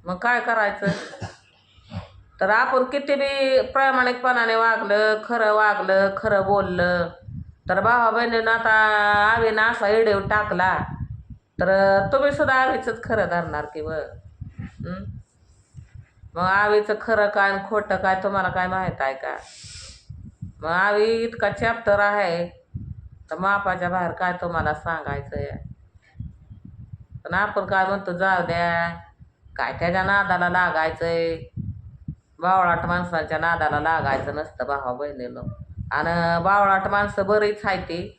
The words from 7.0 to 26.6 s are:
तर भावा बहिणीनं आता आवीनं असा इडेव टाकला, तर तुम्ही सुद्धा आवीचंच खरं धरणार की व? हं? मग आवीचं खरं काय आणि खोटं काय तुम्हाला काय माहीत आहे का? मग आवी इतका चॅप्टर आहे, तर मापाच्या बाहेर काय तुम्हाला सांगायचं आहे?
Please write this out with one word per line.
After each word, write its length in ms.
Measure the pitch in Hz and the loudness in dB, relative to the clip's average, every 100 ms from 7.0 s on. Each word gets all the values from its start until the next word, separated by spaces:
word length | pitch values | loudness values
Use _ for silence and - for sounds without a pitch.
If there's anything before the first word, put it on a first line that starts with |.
| 170 - - - - - - | -2 -8 -16 -14 -16 -14 -2
तर 120 | 185 | 2
भावा 300 | 214 240 233 | 4 4 4
बहिणीनं 400 | 226 240 226 226 | 2 2 2 2
आता 220 | 226 226 220 214 214 208 208 208 | 2 4 4 4 4 4 4 4
आवीनं 280 | 233 226 214 | 4 2 2
असा 260 | 220 233 202 | 2 2 2
इडेव 320 | 220 220 196 | 4 4 2
टाकला, 580 | 190 214 208 180 185 160 - - - - - - _ - | 2 0 0 2 2 0 -4 -8 -10 -12 -16 -20 _ -2
तर 380 | 175 190 196 196 196 | 2 4 6 4 2
तुम्ही 200 | 277 285 | 2 2
सुद्धा 220 | 277 277 | 2 2
आवीचंच 480 | 262 262 262 247 220 | 4 2 0 -4 -6
खरं 260 | - 220 170 | -2 0 0
धरणार 360 | 170 160 151 | -2 -2 -6
की 160 | 151 156 | -6 -8
व? 120 | 156 156 139 - - - - - | -6 -6 -8 -14 -20 -16 -16 -12
हं? 440 | - - 170 185 202 - - _ _ _ _ - - - - _ - | -14 -10 -10 -10 -10 -14 -18 _ _ _ _ -20 -20 -20 -20 _ -12
मग 80 | 165 | -2
आवीचं 520 | 185 196 208 214 208 214 | 2 4 4 2 2 -4
खरं 280 | - 214 208 | 0 2 2
काय 220 | 208 196 | 4 2
आणि 180 | 196 196 | 2 -2
खोटं 280 | 214 202 185 | -4 -2 -2
काय 260 | 190 190 | 0 0
तुम्हाला 260 | 196 196 180 | 0 -2 -2
काय 180 | 185 180 | -2 -2
माहीत 340 | 190 180 170 | -2 -4 -2
आहे 140 | 135 | -4
का? 220 | 135 139 - - - - - - - _ - - _ - - | -4 -8 -10 -14 -20 -20 -18 -20 -20 _ -20 -20 _ -16 -10
मग 80 | 151 | -4
आवी 340 | 175 202 208 | 0 2 4
इतका 460 | 220 226 226 - 202 | 2 2 -2 -2 -2
चॅप्टर 480 | 202 226 226 214 202 | 0 -2 0 2 4
आहे, 480 | 202 208 185 170 175 - _ - - - - - - | 4 2 0 -2 -4 -10 _ -14 -12 -14 -16 -20 -12
तर 80 | 160 | -4
मापाच्या 500 | 190 202 202 175 175 | 0 0 0 -2 -2
बाहेर 220 | 185 170 | -2 -4
काय 220 | 170 180 | -2 -4
तुम्हाला 420 | 175 175 165 156 | -2 -4 -2 -2
सांगायचं 640 | 151 170 160 143 143 143 147 | -4 -4 -6 -6 -8 -8 -8
आहे? 320 | 143 - - - - - _ - - - - - | -8 -10 -14 -18 -20 -20 _ -16 -16 -16 -20 -20